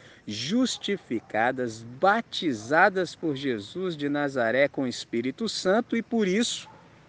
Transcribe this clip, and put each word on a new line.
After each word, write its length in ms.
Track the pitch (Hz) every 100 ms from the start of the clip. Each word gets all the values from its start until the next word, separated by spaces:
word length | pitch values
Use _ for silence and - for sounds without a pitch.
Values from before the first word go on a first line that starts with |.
| - - -
justificadas, 1600 | 104 131 240 247 - - 196 - 113 - 110 120 131 123 110
batizadas 1300 | 117 127 185 226 - - 170 110 113 156 208 185 170
por 220 | - 165 131
Jesus 600 | 139 110 101 175 185 151
de 120 | 143
Nazaré 580 | 147 143 135 113 127 139
com 160 | -
o 40 | 127
Espírito 600 | - - 117 127 - 220
Santo 460 | - 185 220 - 233
e, 60 |
por 240 | - 233 196
isso, 420 | 196 240 - - - - -